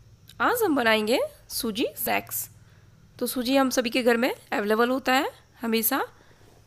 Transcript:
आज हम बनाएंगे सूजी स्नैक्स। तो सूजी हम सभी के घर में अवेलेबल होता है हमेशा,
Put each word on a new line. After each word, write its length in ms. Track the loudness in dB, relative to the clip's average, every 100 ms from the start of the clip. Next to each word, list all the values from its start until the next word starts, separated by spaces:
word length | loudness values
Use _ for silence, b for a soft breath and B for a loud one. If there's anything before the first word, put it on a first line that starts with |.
| -20 -20 -16 -4
आज 220 | 0 2
हम 120 | 2 2
बनाएंगे 440 | 4 2 2 0 0 -6 -12
सूजी 380 | -8 -4 -2 -4 -4
स्नैक्स। 520 | -2 -2 -4 -8 -10 -14 b b b b b -8
तो 80 | -6
सूजी 280 | -4 0 2
हम 140 | 2
सभी 200 | 0 0
के 140 | 0
घर 140 | 2 2
में 180 | 0 -4 -6
अवेलेबल 360 | -4 0 2 2
होता 240 | 0 0
है 180 | 0 0 -6 -18 -10
हमेशा, 460 | -2 0 0 -2 -4 -10 b b b b